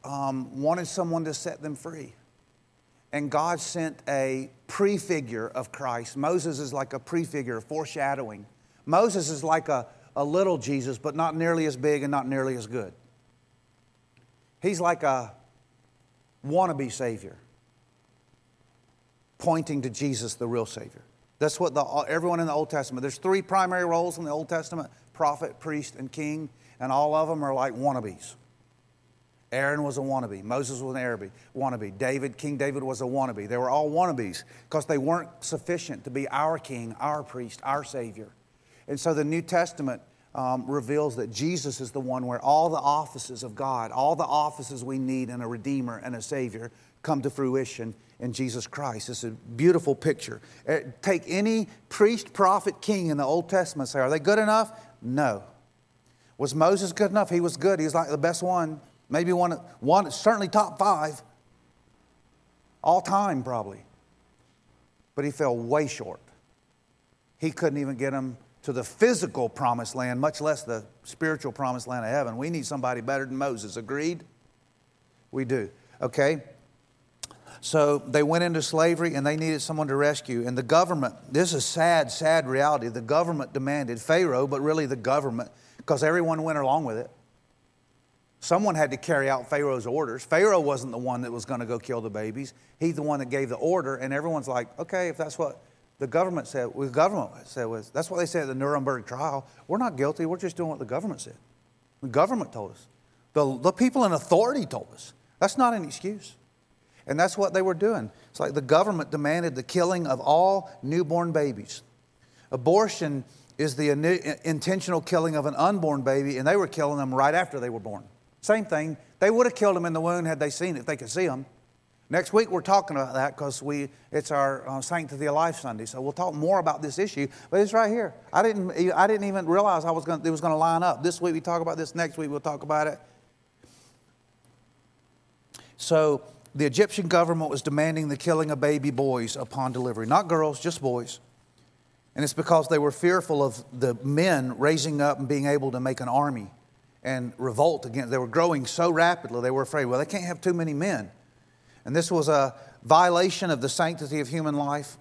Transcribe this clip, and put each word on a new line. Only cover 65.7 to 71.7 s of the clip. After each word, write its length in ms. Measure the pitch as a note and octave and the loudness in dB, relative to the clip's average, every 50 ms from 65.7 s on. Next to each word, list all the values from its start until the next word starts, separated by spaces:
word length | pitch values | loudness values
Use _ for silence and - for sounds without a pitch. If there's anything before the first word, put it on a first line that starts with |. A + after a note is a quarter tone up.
| C#3+ D3+ D#3 | 2 2 2
short. 340 | C3+ - - - - - - _ _ - _ _ _ _ _ _ _ _ _ _ _ _ _ _ _ _ _ _ _ _ _ | 0 -4 -8 -10 -12 -12 -14 _ _ -20 _ _ _ _ _ _ _ _ _ _ _ _ _ _ _ _ _ _ _ _ _
He 120 | - D#3+ | -6 -6
couldn't 280 | C#3+ - E3+ D#3+ C#3 C#3+ | -4 0 0 0 0 0
even 180 | C#3+ C3+ C#3 | -4 -4 -4
get 160 | A#2 C3+ C3+ C3 | -4 -4 -4 -2
him 240 | C#3 C3 C3 A#2+ A#2 - _ _ _ - | -4 -6 -6 -10 -12 -18 _ _ _ -8
to 100 | - C3 | -6 -4
the 100 | B2 A#2 | -4 -4
physical 680 | - - - G#3+ A#3+ B3 E3+ F3 C#3 - C#3+ B2 A2+ | -6 2 4 4 4 6 2 -2 -4 -2 -2 -2 -2
promised 460 | - - C#3+ B2 A#2+ A#2+ A#2 A2 - | -2 0 0 0 2 0 -2 -6 -4
land, 260 | C3 B2+ B2+ B2 B2 | -4 -2 -2 -2 0
much 200 | C#3 D#3 D3+ - | 0 0 -2 0
less 240 | D3 D3+ D3+ C3+ - | 0 0 0 -2 -4
the 200 | A#2 A#2 A2 A2 A2+ _ _ _ | -8 -8 -8 -8 -12 _ _ _
spiritual 480 | - - - E3 D#3+ D#3 D3 - C3 A2+ | -20 -8 -4 -2 -2 -2 -2 -6 -10 -6
promised 340 | - C#3 B2+ | -4 -4 -4